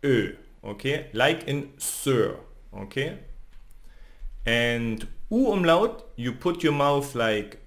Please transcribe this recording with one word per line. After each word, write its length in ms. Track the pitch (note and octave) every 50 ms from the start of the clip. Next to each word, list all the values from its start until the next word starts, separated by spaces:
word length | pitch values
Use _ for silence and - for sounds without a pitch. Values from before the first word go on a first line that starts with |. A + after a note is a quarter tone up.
| -
Ö, 320 | C#3+ C3 A#2 G2+ F2+ - - - - - -
okay? 440 | - - G#2 G#2 - B2+ C#3+ D#3 - - -
Like 340 | G#2+ B2 D3 E3 E3 -
in 240 | - C#3 C#3+ C#3 - -
sir, 580 | - - - - - - C#3 C3+ A#2+ A2 - - - - - - - - - -
okay? 440 | G2 G2+ G2 - C3+ C3+ D#3+ G#3 G3 - - - - - - - - - - - - - - - - - - - - - - - - -
And 640 | A#2+ A#2 A#2+ A#2 A#2+ A#2+ A#2 A#2 A#2 A2+ A2 - - - - - -
U 220 | A3 A3+ C4+ B3+
umlaut, 520 | G3+ F#3+ F3+ E3 E3 F3 G#3 A3+ - - - - -
you 180 | - A#2+ B2 B2
put 300 | - - F3 F3 E3+ -
your 100 | D#3 C#3+
mouth 420 | C#3+ C#3+ C#3+ C#3+ C#3+ C#3 C#3 B2+
like 420 | A#2+ A#2 A2+ A2 G#2+ G2+ G2+ - - -